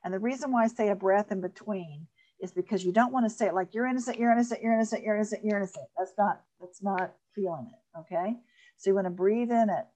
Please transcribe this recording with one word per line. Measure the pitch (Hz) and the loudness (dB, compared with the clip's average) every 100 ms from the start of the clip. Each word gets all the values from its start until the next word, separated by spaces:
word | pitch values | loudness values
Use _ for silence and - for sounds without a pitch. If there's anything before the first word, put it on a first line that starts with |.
And | 180 | -6
the | 190 | -4
reason | 220 262 285 | -4 -4 -2
why | 247 | 2
I | 226 | 2
say | 233 214 | 2 0
a | 196 | 2
breath | 190 196 208 | 4 2 2
in | 196 | -4
between | 180 - - 202 170 147 160 _ _ _ | -6 -10 -8 -8 -8 -14 -18 _ _ _
is | 185 | -10
because | - 180 202 | -6 -4 -2
you | 180 | 0
don't | 185 247 | 2 2
want | 262 226 | 2 0
to | |
say | 226 202 | 0 0
it | |
like, | 175 185 | 0 -2
You're | 220 254 | -2 -2
innocent, | 254 240 247 | -2 -4 -2
you're | 240 | 4
innocent, | 233 240 233 | 4 2 0
you're | 226 | 0
innocent, | 226 220 208 | 2 2 -2
you're | - 208 | -2 0
innocent, | 208 214 | 0 -2
you're | 214 208 | -2 -2
innocent. | 185 - 131 - | -2 -8 -14 -6
That's | 185 - | -6 0
not, | 202 - _ _ | 0 0 _ _
that's | 180 - | -20 -8
not | 196 190 185 - _ | -4 -2 -4 -8 _
feeling | - 190 160 113 | -6 -4 -4 -10
it, | - _ 170 | -16 _ -20
okay? | 160 175 185 240 _ _ - _ | -6 -4 -2 -4 _ _ -20 _
So | - | 2
you | 196 | 2
want | 185 | 2
to | |
breathe | 180 190 220 240 | 0 2 2 2
in | 233 220 | 2 2
it. | 170 - | 0 -4